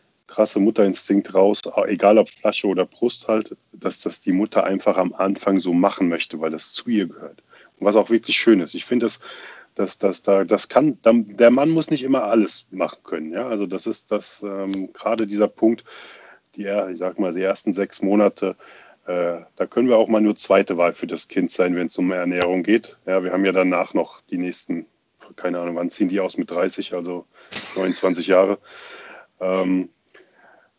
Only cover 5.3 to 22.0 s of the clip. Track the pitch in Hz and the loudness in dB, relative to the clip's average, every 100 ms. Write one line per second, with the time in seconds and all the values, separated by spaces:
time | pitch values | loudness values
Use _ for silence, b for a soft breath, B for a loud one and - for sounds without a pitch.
5.3 | - 101 98 87 87 95 - 87 82 - | -2 0 0 2 2 2 2 -2 -2 -6
6.3 | 80 80 78 - - - 110 87 - 78 | -6 -6 -6 -8 -10 -4 -2 -2 -6 -18
7.3 | - b b b _ 95 107 101 113 - | -20 b b b _ 2 2 4 2 2
8.3 | - - 104 80 85 - 123 113 - B | 2 4 4 2 -8 -4 -2 -2 -4 B
9.3 | B B B B - 98 - 98 90 - | B B B B -6 -6 -2 -2 -2 0
10.3 | 98 87 104 - - 151 123 - 117 104 | 2 2 0 0 0 2 2 2 2 2
11.3 | 101 117 123 151 160 147 151 131 135 113 | 4 6 6 4 0 0 -2 0 0 2
12.3 | 113 98 - - 92 82 - - 85 80 | 2 2 -2 -12 -6 -6 -6 -10 -8 -6
13.3 | 92 127 107 98 92 113 110 - 104 - | -8 -6 -4 -4 -6 -6 -10 -4 -6 -6
14.3 | - 104 98 98 98 95 - 107 113 107 | -14 -10 -8 -6 -6 -8 -6 -4 -2 -2
15.3 | 104 104 - 113 117 B B B B B | 0 0 2 2 2 B B B B B
16.3 | B _ - 98 101 95 85 92 92 95 | B _ -10 -4 -2 -4 -4 -6 -4 -4
17.3 | 85 95 98 - 90 98 - 98 104 104 | -2 -2 -2 -4 -4 -4 -4 0 2 2
18.3 | - 95 - B B B B - 90 87 | 0 -4 -6 B B B B -6 -4 -2
19.3 | 85 82 - 95 - 127 113 107 107 107 | -4 -10 -8 -4 0 4 4 4 2 2
20.3 | - - 98 98 87 85 80 87 82 - | 0 2 2 2 0 0 0 -6 -8 -8
21.3 | - 82 - 90 87 85 - | -4 -2 0 0 0 -4 -4